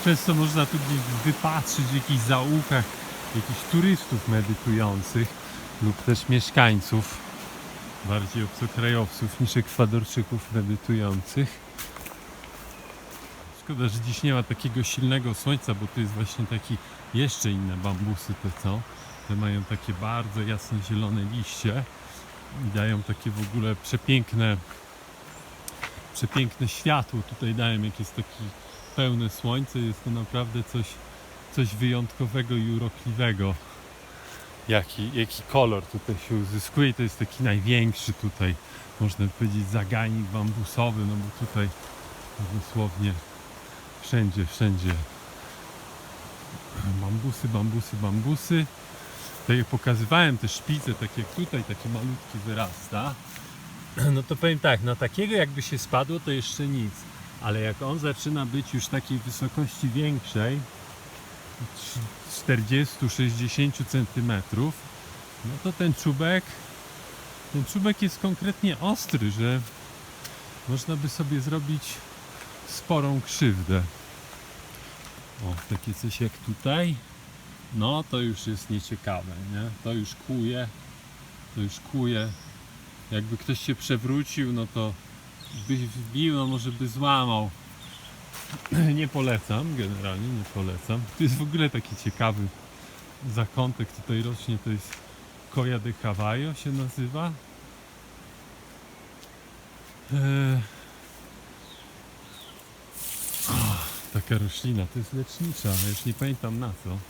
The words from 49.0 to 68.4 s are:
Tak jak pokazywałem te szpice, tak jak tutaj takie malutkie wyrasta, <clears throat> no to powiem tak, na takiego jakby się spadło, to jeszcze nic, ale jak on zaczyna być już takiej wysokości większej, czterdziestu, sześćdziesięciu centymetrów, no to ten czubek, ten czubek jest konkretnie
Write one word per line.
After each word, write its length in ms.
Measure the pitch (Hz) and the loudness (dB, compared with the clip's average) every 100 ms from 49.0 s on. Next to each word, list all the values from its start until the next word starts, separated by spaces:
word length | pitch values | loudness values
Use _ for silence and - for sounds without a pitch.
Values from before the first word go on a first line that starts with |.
| - - - - - | -14 -12 -12 -10 4
Tak 100 | 123 | 4
jak 80 | 117 | 4
pokazywałem 720 | 123 - 113 110 160 165 123 | 2 4 4 6 8 8 6
te 100 | 107 | 0
szpice, 460 | - - 151 135 | -4 -2 -2 0
tak 240 | 113 107 - | -2 -2 -4
jak 100 | 107 | -4
tutaj 360 | - 175 131 | -4 -2 -2
takie 260 | 110 101 113 | -2 -4 -2
malutkie 500 | 117 127 127 - 113 104 | -2 -2 -4 -6 -6 -4
wyrasta, 680 | 107 101 85 - 107 135 127 - - - - | -2 -2 -4 -6 -4 -2 -6 -12 -14 -14 -14
<clears throat> 540 | - - - - 143 135 | -14 -14 -10 2 4 4
no 80 | |
to 120 | 131 151 | 2 2
powiem 240 | 165 156 | 4 6
tak, 240 | 151 117 | 6 6
na 120 | 117 120 | 4 2
takiego 400 | 123 - 202 214 | 0 0 2 4
jakby 260 | 151 139 | 4 2
się 160 | - 135 | -2 -4
spadło, 420 | - - 143 165 | 2 2 2 -2
to 120 | - | 0
jeszcze 360 | 135 117 - 143 | 0 -2 -2 -2
nic, 260 | 139 107 92 - - - - | 0 -2 -4 -14 -14 -16 -6
ale 180 | 110 107 | -2 0
jak 220 | 107 104 | 0 -2
on 180 | 135 160 | -2 0
zaczyna 460 | 147 139 147 151 131 | 0 -2 0 0 0
być 280 | 135 135 | -2 -2
już 140 | 127 - | -2 0
takiej 320 | 139 - 131 | -2 0 -2
wysokości 720 | 113 120 131 - 143 - 139 | -2 -2 -2 0 -2 0 0
większej, 680 | 120 151 143 - 107 110 143 135 - - - - - - - - - 120 - - 127 110 - - - | 2 2 0 0 0 2 0 -4 -12 -16 -16 -16 -16 -16 -16 -16 -8 -8 -8 -8 -4 -6 -8 -10 -6
czterdziestu, 720 | - 123 107 135 147 - 127 | 2 2 4 2 2 2 0
sześćdziesięciu 760 | - 127 117 120 - 143 - 127 | 2 2 2 0 2 2 2 0
centymetrów, 880 | 135 113 - 120 104 92 104 143 - - - - - - - 113 | 0 0 0 2 2 0 0 0 -2 -12 -16 -14 -16 -16 -10 -8
no 60 | 139 | -4
to 100 | 185 | -4
ten 200 | 175 175 | 2 2
czubek, 500 | 143 160 139 165 185 - - - - - - - - - - - | 4 2 4 4 4 2 -14 -14 -16 -16 -14 -14 -14 -14 -14 -4
ten 120 | 143 127 | 0 0
czubek 360 | 208 202 208 | 4 4 4
jest 180 | 196 - | 2 2
konkretnie 600 | 190 180 | 0 2